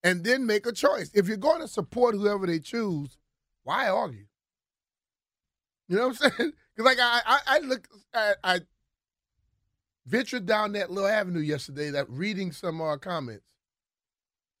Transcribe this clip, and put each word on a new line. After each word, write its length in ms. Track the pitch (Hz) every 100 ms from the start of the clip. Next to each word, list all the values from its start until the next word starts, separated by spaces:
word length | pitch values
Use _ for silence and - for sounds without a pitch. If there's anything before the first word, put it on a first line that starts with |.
and 220 | 175 180
then 200 | 175 262
make 220 | 247 208 233
a 60 |
choice. 380 | 226 294 269 185
If 140 | 208 185
you're 100 | 214
gonna 300 | 277 330 302
support 480 | - 175 240 247 214
whoever 300 | 202 202 185
they 120 | 165
choose, 580 | - 233 214 160 143 _ _ _ _ _
why 260 | - 151 226
argue? 380 | 190 202 113 101 _ _ _ _ _ _ _ _ _ _ _ _ _ _ _ _
You 80 | 180
know 120 | 254
what 140 | 247
I'm 80 | 277
<laughs> 60 | -
saying? 140 | 320 - _ -
'Cause, 80 |
like, 140 | 233 247
I, 200 | 247 240
I, 140 | 226 269 -
I 120 | 277
look, 280 | 285 254 _ 208 _
I, 220 | 233 214 196
I 180 | 185 180 175 _ _ _ _ _ _ _ _ _ _ _ _ _
ventured 400 | 127 214 240 247
down 280 | 180 214 214
that 180 | 208 185
little 180 | 185 196
avenue 320 | 214 190 170
yesterday, 500 | 151 147 - 139 147
that 200 | 143 139
reading 400 | 127 196 202 190
some, 300 | 147 180 160
uh, 140 | 160 147
comments. 480 | 190 170 127 107 _ _ _ _ _ _ _ _ _ _ _ _